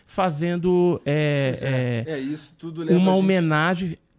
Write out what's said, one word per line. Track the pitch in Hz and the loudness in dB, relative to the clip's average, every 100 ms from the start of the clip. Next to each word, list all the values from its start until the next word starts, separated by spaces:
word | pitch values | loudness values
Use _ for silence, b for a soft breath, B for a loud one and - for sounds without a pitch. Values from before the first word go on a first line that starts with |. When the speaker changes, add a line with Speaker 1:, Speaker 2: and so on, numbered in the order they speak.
Speaker 1:
fazendo, | - - 185 147 170 175 175 180 175 170 - | -10 -2 -2 -2 -2 0 2 2 2 0 0
é, | 151 151 143 135 | 0 0 0 -2
Speaker 2:
Pois | 127 | -2
é. | 135 131 127 120 127 | -2 -2 0 -2 -4
Speaker 1:
é, | |
Speaker 2:
É, | 147 | -6
isso | 135 151 - - | -6 -8 -12 -14
tudo | 165 160 | -12 -6
leva | 160 175 | 0 4
Speaker 1:
uma | 185 | 4
Speaker 2:
a | |
gente | 190 | 4
Speaker 1:
homenagem, | 190 185 165 151 165 180 185 160 _ | 4 2 2 2 0 -2 -4 -10 _